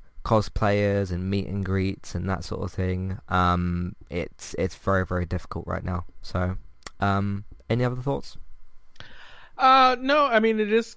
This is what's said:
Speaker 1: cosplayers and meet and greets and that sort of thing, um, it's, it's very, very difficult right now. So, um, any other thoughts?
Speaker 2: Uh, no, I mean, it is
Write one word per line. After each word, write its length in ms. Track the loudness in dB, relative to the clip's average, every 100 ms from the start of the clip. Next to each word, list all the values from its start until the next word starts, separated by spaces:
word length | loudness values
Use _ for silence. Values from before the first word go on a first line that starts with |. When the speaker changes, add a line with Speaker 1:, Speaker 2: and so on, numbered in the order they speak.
| -10 -8
Speaker 1:
cosplayers 840 | 2 2 2 0 2 4 2 2 0
and 180 | -2 0
meet 200 | -2 -2
and 180 | -4 0
greets 480 | 0 0 -4 -6
and 160 | -4 -2
that 140 | -4
sort 180 | -4 -6
of 100 | -4
thing, 460 | -2 -2 0 -4 -6 -2
um, 680 | 2 4 4 0 -2 -4 -8 -8
it's, 460 | -6 -6 -10 -8 -4
it's 160 | -4
very, 300 | -2 0 0
very 220 | 0 -2 -2
difficult 400 | -4 -4 -8 -6
right 180 | -6
now. 220 | -4 -6 -6 -10
So, 340 | -6 -2 -2 -2 -8 -16 -16 -2
um, 460 | 0 2 0 -4 -8 -12 -2
any 160 | 0
other 160 | 0 -2
thoughts? 380 | -4 -4 -6 -10 -10 -10 -12 -14 -14 -14 -14 -14 -16 -16 -14 4
Speaker 2:
Uh, 380 | 6 8 8 4
no, 240 | 2 4
I 160 | 4 4
mean, 200 | 4 4
it 120 | 4
is 240 | 2 2